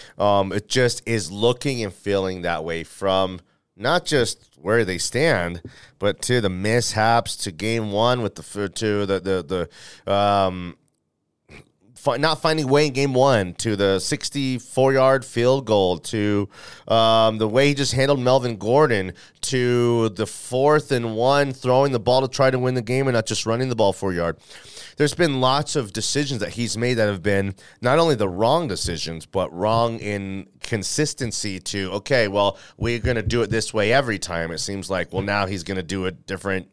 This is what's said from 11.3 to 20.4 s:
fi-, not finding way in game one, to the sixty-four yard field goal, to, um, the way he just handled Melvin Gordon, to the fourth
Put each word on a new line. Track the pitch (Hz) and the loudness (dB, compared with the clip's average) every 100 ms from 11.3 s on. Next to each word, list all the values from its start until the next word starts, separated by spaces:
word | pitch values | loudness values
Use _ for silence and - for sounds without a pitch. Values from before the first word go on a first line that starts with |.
| _ _ - - _ 101 | _ _ -20 -20 _ _
fi-, | - - 123 | -6 -2 0
not | 156 151 | 0 0
finding | 165 156 131 | 0 0 2
way | 143 151 | 2 2
in | |
game | 131 139 | 0 0
one, | 127 139 120 90 | 4 4 4 0
to | 85 113 | -4 -2
the | 101 98 95 | 2 2 2
sixty-four | - 139 - 143 135 127 - - 135 | 0 -6 -6 -4 -4 -4 -4 2 2
yard | 135 131 135 | 4 4 2
field | - 117 120 135 113 | 0 0 2 2 2
goal, | 107 92 87 | 4 4 0
to, | - 110 104 101 98 - - - - | -4 -2 0 0 -2 -8 -20 -10 0
um, | 113 113 113 110 110 | 4 4 6 4 2
the | 110 | 0
way | 120 143 | 2 2
he | |
just | 143 135 | 2 -2
handled | 131 135 143 | 0 2 2
Melvin | 123 131 123 110 | 4 2 0 -4
Gordon, | 104 135 151 107 92 - - _ | 0 4 4 2 -2 -10 -20 _
to | - 131 123 120 120 117 110 | -4 0 2 2 2 2 0
the | 95 107 | -2 -6
fourth | - | -6